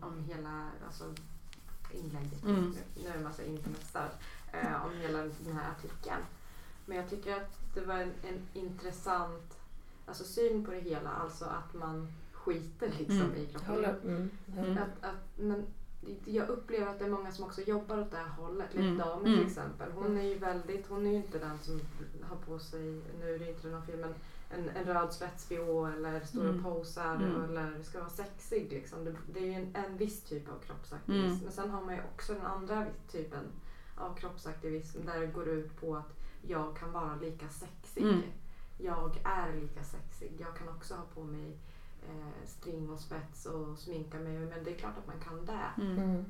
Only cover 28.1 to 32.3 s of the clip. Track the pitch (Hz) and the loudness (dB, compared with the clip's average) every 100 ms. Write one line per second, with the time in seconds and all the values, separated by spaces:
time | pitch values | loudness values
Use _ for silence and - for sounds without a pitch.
28.1 | - 202 - - - - 139 - 165 165 | -4 -6 -6 0 0 2 -4 -4 -4 -4
29.1 | 160 - 185 185 185 185 202 190 185 208 | -4 -4 -2 0 0 -2 -2 -2 2 0
30.1 | - - 147 143 135 - - - 147 - | 0 -4 -6 -4 -8 -6 -6 -6 -4 4
31.1 | 196 185 180 190 196 208 196 185 180 180 | 6 6 4 0 -2 -2 0 -2 -2 -2
32.1 | - - | -2 -2